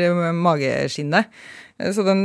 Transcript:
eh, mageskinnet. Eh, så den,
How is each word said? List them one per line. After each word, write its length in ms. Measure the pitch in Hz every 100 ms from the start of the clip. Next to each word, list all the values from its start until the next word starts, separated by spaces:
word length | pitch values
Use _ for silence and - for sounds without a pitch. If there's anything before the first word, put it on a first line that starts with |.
| 175
eh, 260 | 175 170
mageskinnet. 960 | 170 175 151 135 127 139 - 147 175 214 - - - - -
Eh, 160 | -
så 160 | 202 196
den, 160 | 196